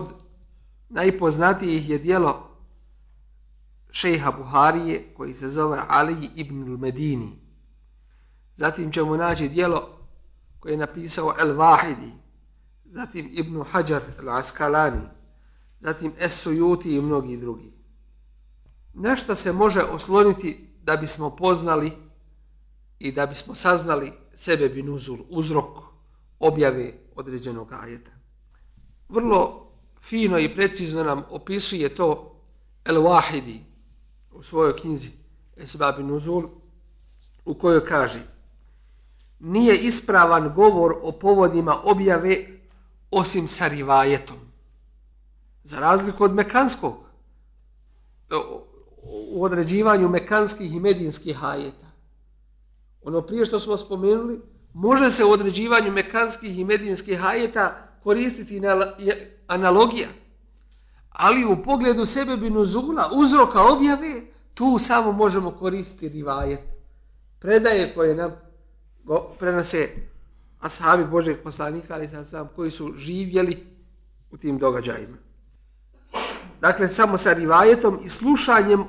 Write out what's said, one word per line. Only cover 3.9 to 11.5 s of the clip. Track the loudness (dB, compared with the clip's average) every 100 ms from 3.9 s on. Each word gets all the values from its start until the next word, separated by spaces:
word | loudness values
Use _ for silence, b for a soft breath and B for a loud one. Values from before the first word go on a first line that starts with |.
šejha | -6 -2 0 0
Buharije, | -4 0 4 4 4 -2 -6 -8 -16
koji | -14
se | -12 -8
zove | -2 -2 -2 0
Ali | 0 0 -2 -8 -12
ibn | -12 -10
al-Medini. | -10 -8 -6 -4 -4 -4 -8 -14 _ _ _ _ _ _ _ _ _ _ _ -4
Zatim | -4 -2 -4
ćemo | -2 -2 0
naći | -2 -2 -2
djelo | 0 0 0 -4 -16 -20 -20 -20 _ _ -14
koje | -8
je | -6
napisao | -6 -8 -10 -6 -4 0
El-Wahidi, | 0